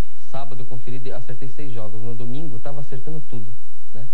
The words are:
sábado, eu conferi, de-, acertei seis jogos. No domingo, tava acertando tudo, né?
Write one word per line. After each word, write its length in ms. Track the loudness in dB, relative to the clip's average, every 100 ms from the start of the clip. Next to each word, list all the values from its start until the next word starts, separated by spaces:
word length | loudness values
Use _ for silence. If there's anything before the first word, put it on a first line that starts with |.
| 0 0 0
sábado, 320 | 0 0 0
eu 40 | 0
conferi, 320 | 0 0 0
de-, 140 | 0
acertei 360 | 0 0 0 0
seis 240 | 0 0
jogos. 280 | 0 0 0
No 120 | 0
domingo, 440 | 0 0 0 0 0
tava 220 | 0 0
acertando 400 | 0 0 0 0 0
tudo, 180 | 0 0 0 0 0 0
né? 120 | 0 0